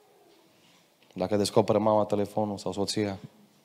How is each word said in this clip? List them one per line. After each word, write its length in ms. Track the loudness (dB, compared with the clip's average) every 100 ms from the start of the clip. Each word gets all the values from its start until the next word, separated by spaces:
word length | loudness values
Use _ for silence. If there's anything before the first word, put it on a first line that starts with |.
| _ _ _ _ _ _ _ _ _ _ -14
Dacă 220 | -6 -2 0
descoperă 440 | 2 2 4 2
mama 260 | 4 2 2
telefonul 520 | 0 -2 -2 -4 -4
sau 160 | -6
soția 440 | -4 -4 -2 -4 -6 -14 _ _ _